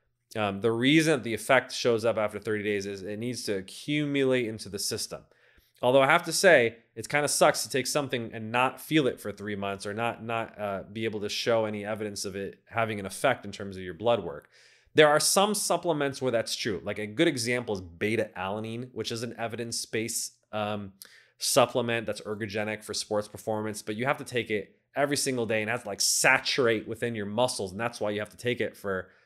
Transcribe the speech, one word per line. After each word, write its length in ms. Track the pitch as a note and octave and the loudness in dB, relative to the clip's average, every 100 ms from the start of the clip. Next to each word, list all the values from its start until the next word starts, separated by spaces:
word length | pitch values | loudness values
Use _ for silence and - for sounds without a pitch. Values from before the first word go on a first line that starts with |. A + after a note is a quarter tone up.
| _ _ _ A2 | _ _ _ -2
um, 240 | G#2 G2 | -2 2
the 140 | A2+ | 0
reason 400 | A#2 B2+ D#3+ D#3 | 4 6 6 6
that 100 | C#3+ | 2
the 100 | A2 | 0
effect 380 | G#2+ - C3 - | -6 4 4 4
shows 320 | - B2+ A2+ | 0 2 2
up 140 | A2+ G#2+ | 2 2
after 200 | G#2+ G#2 | -2 -2
thirty 260 | A2+ G#2+ | -4 -2
days 220 | G#2 G2+ G2 | 0 -2 -4
is 160 | G2 | -8
it 160 | F#2 G#2 | -8 -6
needs 260 | A#2+ A2+ | -6 -6
to 120 | - G2 | -4 -4
accumulate 920 | F#2+ - - D3+ D3 C#3+ C3 B2+ A2 | -6 -12 -4 -2 0 2 2 2 0
into 220 | A2 G2+ | -6 -10
the 100 | G2 | -6
system. 440 | - A2 - D#2 - _ _ _ _ _ | -6 -6 -8 -10 -16 _ _ _ _ _
Although 200 | B2 C3+ | 4 6
I 60 | C3+ | 8
have 160 | E3+ | 6
to 100 | E3+ | 4
say, 440 | D#3 F#3+ D3 A#2 - _ - | 4 8 8 6 0 _ -14
it 120 | - | -2
kinda 200 | D3 C#3+ | 0 0
sucks 340 | - E3 - | 6 6 4
to 60 | - | -2
take 160 | C3+ C3 | -2 0
something 440 | D3+ C3+ B2+ A2+ | -2 -2 -4 -4
and 180 | A2+ A2 | -8 -2
not 300 | A#2 B2+ - | 2 2 0
feel 260 | - D#3 B2+ | 2 2 4
it 140 | - | 0
for 100 | G#2+ | -8
three 240 | G2+ G#2 G2+ | -8 -6 -4
months 300 | G2 G2 G#2 | -4 -4 -6
or 80 | |
not, 300 | G#2 A#2 - | -4 -4 -4
not, 360 | A2+ A2+ A2+ - | -4 -4 -4 -6
uh, 240 | G#2 F#2+ - | -6 -6 -8
be 140 | G#2+ A2 | -4 -4
able 160 | G#2+ | -4
to 80 | G2+ | -6
show 360 | - A#2+ A2+ G#2+ | -2 2 2 2
any 200 | G#2+ G2+ | -2 -6
evidence 400 | G#2+ G#2+ G2+ G#2 | -6 -6 -6 -8
of 100 | F#2+ | -6
it 240 | G2 - _ | -8 -10 _
having 340 | A#2 A2+ G#2 | -4 -2 -2
an 60 | F#2+ | -8
effect 400 | - C#3 A#2+ G2+ | 0 0 0 -4
in 60 | |
terms 260 | G2+ G2 F#2+ | -12 -10 -10
of 60 | |
your 100 | F#2 | -10
blood 300 | E2 A2 A#2 | -2 2 2
work. 260 | E2+ C#2+ - _ _ _ _ - | 0 -10 -16 _ _ _ _ 6
There 120 | D3+ | 8
are 120 | D3+ | 6
some 340 | - G3 G#3 | 4 4 4
supplements 680 | G#3 - E3+ F3 D3+ C#3 C3 | 2 0 0 0 0 0 0
where 120 | B2+ | 0
that's 240 | A#2 A2 - | 0 -2 -4
true. 260 | A#2+ F#2 | -4 -4
Like, 140 | F#2 G#2 | -6 -6
a 80 | G#2 | -6
good 220 | G#2 E3+ | 2 2
example 480 | C3+ A2+ B2 A#2 G2 | 2 -2 -2 -2 -4
is 60 | |
beta 500 | F2+ E2+ G#2+ A2 G#2+ F2+ | -6 -4 0 0 -2 -4
alanine, 540 | F#2 G#2+ A2+ A2+ B2+ | -6 -4 -6 -8 -8
which 180 | G#2 A2 | -8 -6
is 100 | A#2 | -6
an 140 | A#2+ A2 | -8 -6
evidence-based, 960 | A2+ A2+ A#2 A#2 - A#2 A#2 - - - _ | -8 -6 -6 -6 -4 -4 -2 -4 -6 -12 _
um, 420 | G#2+ G#2 G#2 G2 - - - _ _ | -4 -4 -4 -8 -16 -20 -20 _ _
supplement 680 | - C#3 A#2+ C3 A#2 A#2 G#2+ | 2 4 4 2 0 -2 -4
that's 140 | - | -6
ergogenic 640 | - G#2 G#2+ G#2+ G#2+ G#2+ | -6 -6 -4 -4 -4 -6
for 120 | - G2+ | -6 -8
sports 320 | - G#2 G#2 | -2 -2 -2
performance, 560 | - - G#2+ G#2+ G#2 | -8 -4 -4 -4 -6
but 120 | - G#2+ | -6 -4
you 100 | B2+ | -2
have 120 | D3 | -2
to 60 | |
take 260 | C3+ B2 A2 | -4 -4 -2
it 300 | G#2 - _ _ C3 | -4 -4 _ _ -2
every 220 | C#3+ C#3 | 0 0
single 280 | C#3 B2+ A2 | 0 -2 0
day 160 | A2 | 0
and 80 | G#2+ | 0
has 140 | B2 | -4
to, 60 | G#2+ | -6
like, 120 | G2 | -2
saturate 840 | - - D3 C3 - - A#2+ A2 - | 0 4 4 4 2 2 2 2 -2
within 260 | A2 A#2+ | -6 -4
your 140 | A2+ G2+ | -4 -4
muscles. 440 | G#2+ B2 - G2 | 0 0 0 -6
And 80 | F#2+ | -4
that's 220 | A#2 - | -6 -4
why 80 | G#2+ | -4
you 100 | G#2 | -4
have 80 | G#2 | -6
to 80 | - | -6
take 220 | B2 A#2 | -4 -2
it 160 | G#2+ - | -4 -6
for 340 | G2+ F#2 F#2 _ | -6 -6 -6 _